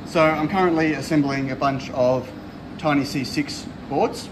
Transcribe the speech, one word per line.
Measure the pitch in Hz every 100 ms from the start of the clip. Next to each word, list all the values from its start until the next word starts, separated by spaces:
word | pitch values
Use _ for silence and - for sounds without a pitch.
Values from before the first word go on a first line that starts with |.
So | - 170
I'm | 156 156 151
currently | 190 180 165 160
assembling | 143 - 156 139 135 135
a | 131
bunch | 139 135 -
of | 135 123 127 - - - - - -
Tiny | 156 143 131
C | 143
six | 120 - 143 - - - -
boards. | 139 214 - -